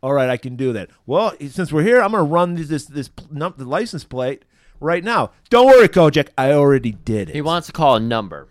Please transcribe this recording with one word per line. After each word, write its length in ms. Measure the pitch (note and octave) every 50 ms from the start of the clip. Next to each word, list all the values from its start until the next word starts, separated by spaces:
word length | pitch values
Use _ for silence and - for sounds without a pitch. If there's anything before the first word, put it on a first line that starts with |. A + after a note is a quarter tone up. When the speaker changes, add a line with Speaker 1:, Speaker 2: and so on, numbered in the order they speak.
Speaker 1:
"All 100 | - C3
right, 160 | C#3+ C#3+ C3 B2+
I 80 | B2+
can 200 | A#2+ - C3 B2
do 160 | B2 C3+ B2+
that." 180 | A#2 G#2 F#2 - _ _ _
"Well, 260 | - C3 F3 A3 G#3+ - - C#3+ C#3
since 220 | C3 - F#3 C#3+
we're 100 | D3 D#3
here, 180 | D3+ G#3+ A#3+ B3+
I'm 80 | A3+ G3
gonna 120 | A3 G#3+ E3
run 300 | C#3+ D#3 E3+ F3 F3 F3
this, 120 | E3+ D#3+ D3
this, 180 | D#3 D3 -
this 220 | - C#3 D3 C3 -
pl-, 200 | _ - - _
num-, 240 | D3+ C#3+ D3+ F3+ F3
the 80 | C3+ C3
license 400 | B2 C#3 F3 A#3 A3+ - D#3 -
plate 400 | _ - B2+ B2+ C3 C#3 - _ _ _ _ _ _ _ -
right 220 | - D#3 F3 F3+
now." 280 | E3+ A3 A#3 G#3 - - _ _ _ _
"Don't 160 | - A#3+ B3
worry, 220 | C4+ C4 B3+ A3+ F#3
Kojak, 400 | - F#3+ E3+ D3+ C3 D3+ C#3 - _ -
I 140 | C3 C3+
already 400 | D3 D3 C#3+ C#3+ C#3 C3 A#2+ A#2
did 380 | G#2+ G2 - - A2+ G#2+ G2 D#2
it." 40 | D2
Speaker 2:
He 60 | D3+
wants 240 | D3 D#3 E3 F3 E3 -
to 40 |
call 240 | - - D#3+ C#3+ B2+
a 40 | A2
number. 460 | A2+ A#2 A#2+ A2+ G#2 F#2 E2 D2 C#2 _